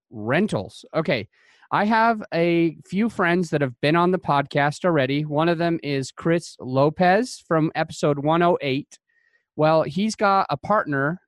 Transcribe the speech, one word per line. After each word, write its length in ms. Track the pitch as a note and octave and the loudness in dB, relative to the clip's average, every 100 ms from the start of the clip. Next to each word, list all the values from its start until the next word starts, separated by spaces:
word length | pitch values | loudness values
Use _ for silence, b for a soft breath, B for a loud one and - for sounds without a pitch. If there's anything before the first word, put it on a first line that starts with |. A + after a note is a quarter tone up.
| _ | _
rentals. 760 | A2 G#2+ D3+ G#3 B2+ F2 - - | -10 -2 0 0 -4 -6 -14 -6
Okay, 320 | D#3 D#3+ B2 G#2+ b b b b | -4 -2 -4 -6 b b b b
I 120 | D3+ G#3 | 0 2
have 360 | A3+ A#3 A3 - | 2 2 0 -4
a 440 | E3 E3+ E3+ E3 - - | -2 2 2 0 -2 -6
few 220 | F#3 A3+ | -2 -2
friends 420 | - E3+ F3+ E3+ | 0 0 2 0
that 100 | D3+ | -2
have 140 | C3+ - | -2 0
been 160 | C#3+ E3+ | 0 2
on 160 | F3 | 2
the 80 | F#3 | 0
podcast 640 | - C#3+ C#3 C#3+ C#3+ - | 0 -2 0 0 0 0
already. 400 | F3+ D#3 C3 C#3+ | 0 2 0 -2
One 240 | D3+ D3 E3+ | -2 0 0
of 100 | E3 | 0
them 220 | E3+ E3+ | -2 -2
is 300 | C#3+ C#3 B2+ | -2 -4 -6
Chris 420 | - E3+ E3+ - - | -6 -2 -2 -2 -12
Lopez 840 | A#2+ C3 D3 D#3 F3+ G3+ B3+ - | -4 2 2 4 2 4 0 -10
from 280 | _ E3 D#3 | _ 0 0
episode 460 | D3+ D#3+ - D#3+ C#3+ | -2 -6 -2 -2 0
one 220 | D3 E3+ | 0 2
oh 140 | F3 F3 | 2 0
eight. 400 | C#3+ C3+ - - _ _ _ _ _ - | -2 -4 -6 -20 _ _ _ _ _ 0
Well, 260 | D#3 D#3+ | 2 2
he's 320 | D3+ D#3 G#3+ | 0 -2 -4
got 320 | - G3+ G3 - | 0 0 2 0
a 80 | C#3+ | -4
partner, 640 | - G#3 D3 C#3 C#3+ F3+ | -2 -2 0 -2 -2 -4